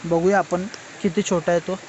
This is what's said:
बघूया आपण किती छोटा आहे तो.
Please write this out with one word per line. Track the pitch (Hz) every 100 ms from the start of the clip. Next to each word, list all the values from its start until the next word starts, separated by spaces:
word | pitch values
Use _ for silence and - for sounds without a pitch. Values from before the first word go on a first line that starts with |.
बघूया | 165 165 180 196
आपण | 165 180 190 - - -
किती | 202 170
छोटा | 202 175 160
आहे | 170
तो. | 170 190